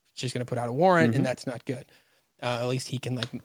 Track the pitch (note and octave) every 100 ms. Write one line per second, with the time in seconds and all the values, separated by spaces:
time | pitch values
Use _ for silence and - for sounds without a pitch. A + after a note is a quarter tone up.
0 | _ - B2+ C3 A#2+ A#2+ A#2+ B2+ F#3 F3
1 | C#3 A#2+ C3 B2 - A#2 - C3 - _
2 | _ _ _ _ B2 A#2+ B2 C3 - B2+
3 | B2 B2 A#2 B2